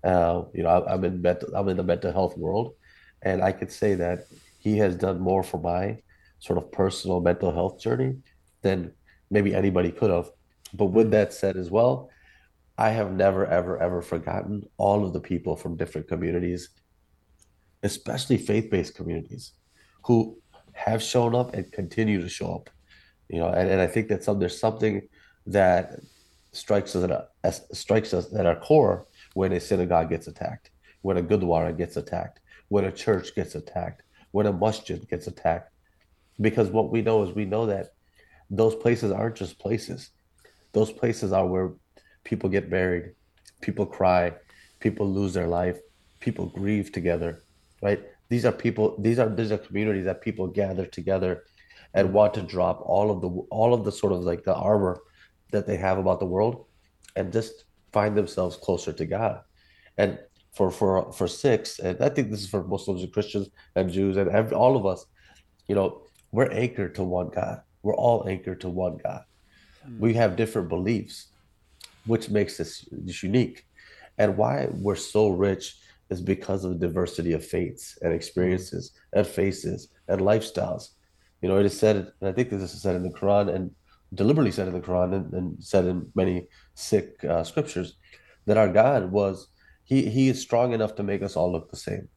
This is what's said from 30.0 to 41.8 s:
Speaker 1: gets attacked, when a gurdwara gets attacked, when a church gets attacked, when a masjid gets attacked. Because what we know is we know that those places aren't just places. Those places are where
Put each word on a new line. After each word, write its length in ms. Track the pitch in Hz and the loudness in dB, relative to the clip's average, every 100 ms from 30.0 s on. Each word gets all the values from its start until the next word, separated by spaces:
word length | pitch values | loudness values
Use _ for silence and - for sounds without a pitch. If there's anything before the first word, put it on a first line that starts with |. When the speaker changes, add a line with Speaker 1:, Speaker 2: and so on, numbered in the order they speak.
| 80 | 2
Speaker 1:
gets 180 | 82 - | -4 -6
attacked, 440 | 80 - - _ _ _ _ | -10 -8 -8 _ _ _ _
when 160 | 95 90 | -2 0
a 40 | |
gurdwara 540 | 87 104 90 82 82 80 | 2 2 4 2 0 -2
gets 220 | 85 - | -6 -6
attacked, 420 | - - - - _ - _ | -6 -6 -6 -12 _ -20 _
when 180 | 101 95 | 0 0
a 60 | |
church 420 | - - 98 - | -4 0 0 0
gets 200 | - 90 | -6 -6
attacked, 480 | 78 - 90 87 - _ _ _ | -8 -10 -8 -8 -10 _ _ _
when 160 | 101 104 | 0 0
a 60 | |
masjid 540 | 90 107 107 - 90 - | 2 0 0 -6 -10 -6
gets 180 | 87 - | -8 -8
attacked. 440 | - 87 85 - _ _ _ _ _ _ - | -4 -2 -2 -6 _ _ _ _ _ _ -2
Because 300 | 107 107 104 | 0 2 2
what 200 | 107 107 | 2 0
we 120 | 113 | 0
know 200 | 104 110 | 2 2
is 120 | 98 | 2
we 100 | 92 | -4
know 220 | 101 104 113 | -2 -2 0
that 260 | 98 - _ _ _ _ _ _ | -2 -6 _ _ _ _ _ _
those 260 | 101 113 | 4 4
places 380 | - 117 113 110 | 4 2 2 0
aren't 240 | 98 113 110 | 0 -2 -4
just 220 | 92 - | -10 -8
places. 520 | 98 113 - - - _ _ _ _ _ _ | -4 -4 -4 -14 -14 _ _ _ _ _ _
Those 180 | - 107 | 0 0
places 420 | - 117 110 101 | 0 -2 -2 0
are 140 | 95 90 | 2 2
where 260 | 92 92 - | 0 -2 -6